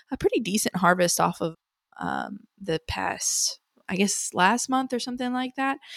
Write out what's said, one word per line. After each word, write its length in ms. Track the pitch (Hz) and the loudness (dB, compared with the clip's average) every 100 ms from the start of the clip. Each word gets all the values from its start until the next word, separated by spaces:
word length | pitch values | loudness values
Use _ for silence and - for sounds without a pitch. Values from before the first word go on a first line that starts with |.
| _ | _
a 60 | 165 | -2
pretty 220 | 392 370 | 2 2
decent 380 | 208 208 - 175 | 2 0 0 4
harvest 420 | 180 180 175 - | 4 6 4 4
off 180 | 170 - | 2 0
of, 140 | 165 165 _ _ _ - | -6 -6 _ _ _ -10
um, 400 | 85 67 62 - - _ | -4 -4 -6 -10 -16 _
the 220 | 196 160 - | -4 -4 -4
past, 720 | - 95 - - - - - _ _ - | -4 -2 -2 -2 0 0 -4 _ _ -6
I 80 | 185 | 0
guess, 360 | 202 - - | 0 0 -4
last 340 | - 185 233 - | 2 4 4 0
month 240 | 262 262 | -2 0
or 80 | 240 | -4
something 320 | 254 247 247 | -6 -4 -4
like 220 | 254 254 - | -2 -4 -2
that. 200 | 269 277 - | -4 -4 -8